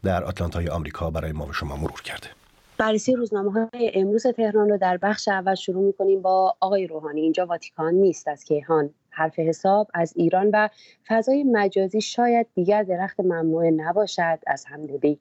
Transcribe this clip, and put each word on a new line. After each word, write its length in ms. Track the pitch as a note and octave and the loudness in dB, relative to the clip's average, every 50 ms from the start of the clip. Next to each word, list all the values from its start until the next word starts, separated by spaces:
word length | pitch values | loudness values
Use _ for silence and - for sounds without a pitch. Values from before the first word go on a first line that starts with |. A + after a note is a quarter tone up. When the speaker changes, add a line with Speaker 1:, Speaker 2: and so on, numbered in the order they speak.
| - | 0
Speaker 1:
در 200 | G2 F#2 F2 - | 0 -2 0 -2
آتلانتای 440 | - F#2 - F2+ E2+ - F2 E2+ | -4 -6 -6 -6 -4 -4 -4 -4
آمریکا 420 | E2+ C#2+ E2+ D#2 D2+ - - F2 E2 | -4 -4 -6 -8 -8 -8 -6 -6 -6
برای 220 | D2+ D#2 D#2 D#2+ | -4 -6 -6 -6
ما 140 | D2+ D2+ D2 | -6 -8 -8
و 80 | D2 D2+ | -8 -8
شما 220 | - E2+ D2 C#2+ | -8 -8 -8 -6
مرور 260 | C#2+ D#2 - - - | -6 -6 -6 -8 -10
کرده. 260 | - - - - - - - _ _ _ _ _ _ _ _ | -14 -14 -14 -14 -16 -18 -20 _ _ _ _ _ _ _ _
Speaker 2:
بررسی 380 | - A3 A3 A3 G#3+ - - B3+ | -4 -2 0 0 -2 0 0 0
روزنامه‌های 760 | A#3+ A#3+ G#3 G#3+ G3+ G3 G3+ G3 A3 A3+ A3+ - B3 A#3 - - | 0 0 -4 -4 -2 -2 -2 -2 -2 -4 -4 -4 -4 -4 -2 0
امروز 340 | F#3+ F#3+ G3 G#3 A3+ - C4 A#3+ | 0 0 2 0 0 0 0 0
تهران 320 | A3+ A3+ G#3+ G#3 G#3+ G#3 G#3 | 0 -2 0 2 2 2 2
رو 80 | G#3 | 2
در 200 | G3 F#3 F#3 F3+ | 2 2 0 0
بخش 300 | F3+ F#3 G3+ G#3+ - - | 0 0 -2 -2 -2 -2
اول 280 | A3 G3 F#3+ F3+ F#3+ F#3+ | -2 -2 0 0 -2 -2
شروع 300 | F#3 - - F3+ F#3 G3 | -2 -2 -4 -2 2 2
می‌کنیم 360 | G3 G3 - G3 G3 G3 F#3+ | 0 2 2 2 2 2 2
با 340 | F#3 F#3+ F#3+ F#3+ F#3+ F#3 - _ | 2 2 2 4 2 2 2 _
آقای 280 | - F#3+ G3+ G3 F#3+ | 0 0 0 0 -2
روحانی. 340 | E3 D#3+ D#3 D#3 D3+ D3 D#3 | -4 -8 -8 -8 -6 -4 0
اینجا 240 | D#3 D#3+ D#3+ - F3+ | 0 0 2 0 0
واتیکان 480 | F3 F3 E3 - - _ - D#3+ D#3+ E3+ | -2 -4 -6 -8 -14 _ -4 -2 2 4
نیست. 340 | F#3+ G3 F#3+ D#3 - - | 4 4 4 2 0 -6
از 160 | D#3 D3 - - | -6 -8 -8 -2
کیهان 460 | - D#3 D3 C#3 - E3 D#3 D3 C#3+ _ _ _ _ | -2 -2 -2 2 2 2 2 2 0 _ _ _ _
حرف 300 | - - D#3+ D#3+ - - | -4 -4 -4 -2 -2 0
حساب 480 | D#3+ D#3+ D#3+ - - F#3+ G3 G#3 G#3 - - | 0 0 -2 0 2 2 2 2 2 -2 -2
از 200 | E3+ E3+ D#3+ - | -2 -2 -2 0
ایران 340 | E3+ E3+ E3 F3+ F#3 G3 G#3 G#3 | 0 0 2 2 2 2 4 4
و 160 | G#3+ G#3+ G#3+ _ _ - - _ _ _ | 2 2 0 _ _ -20 -20 _ _ _
فضای 360 | - A3 A3+ A3+ B3+ C4+ C#4+ C#4+ | 0 0 0 2 2 2 2 4
مجازی 580 | C4+ A#3 G#3+ G3+ G3 - G3 G3 F#3+ F#3+ A3 | 2 2 4 2 2 2 0 0 0 0 -2
شاید 460 | G#3+ - - - A#3+ A#3+ A#3+ A#3 A3+ _ _ | -4 -2 -2 0 2 4 4 2 2 _ _
دیگر 280 | - F3 F3 G#3 G#3+ G#3+ | 0 2 2 2 2 2
درخت 360 | F#3 F3+ F3 F#3+ G3 - - | 0 -2 -2 -4 -6 -4 -2
ممنوعه 520 | F#3 F3+ F3 E3 D#3+ D#3+ D#3+ E3 E3+ E3 | 0 0 0 2 0 0 2 2 2 2
نباشد، 680 | D#3+ D#3 D#3 E3 F3 G3+ G#3+ F#3+ - - F3 E3 D#3+ D#3 - | 2 2 0 0 0 0 0 0 0 -2 0 0 0 -2 -2
از 180 | - C#3 C#3 - | -4 -4 -4 -6
هم 180 | - D3 D3+ D3+ | -16 -14 -12 -10
دیده‌ای. 320 | D3 C#3 C#3 - D3 D3 - | -8 -6 2 2 2 2 2